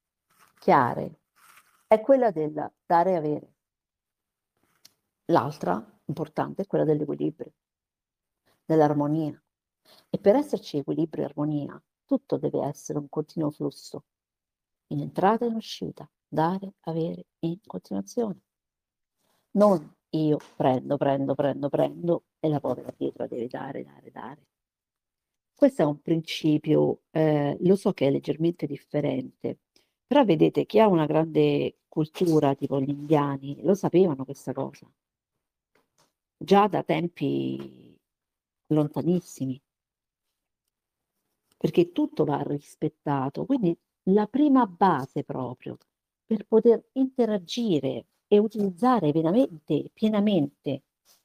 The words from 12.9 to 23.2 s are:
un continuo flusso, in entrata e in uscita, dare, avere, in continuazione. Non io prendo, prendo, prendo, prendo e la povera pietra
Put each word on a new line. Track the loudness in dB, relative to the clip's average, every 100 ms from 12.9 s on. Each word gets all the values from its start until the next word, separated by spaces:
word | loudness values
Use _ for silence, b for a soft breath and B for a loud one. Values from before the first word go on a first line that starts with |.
| -8
un | -6
continuo | -8 -8 -4 -6
flusso, | -4 -8 -8 -18 -18 _ _ _ _ _ _ _ _ _
in | -8
entrata | -8 0 2 2 -2
e |
in |
uscita, | -6 -10 -12 -12 -12 -20 _ _
dare, | -2 -2 -2 -10 _
avere, | -10 -6 -6 -8 -16 _
in | -6 -6 _
continuazione. | -16 _ -10 -8 -6 -6 -8 _ _ _ _ _ _ _ _ _ _ _
Non | 2 4 4 -2 _ _
io | -2 0 0 -2 _
prendo, | 0 0 -2 -2
prendo, | 0 0 -2
prendo, | -2 -2 -2 -4
prendo | 0 -2 -2 -2 -2 _ _
e | -2
la | -2
povera | -4 -8 -10
pietra | -8 -8 -6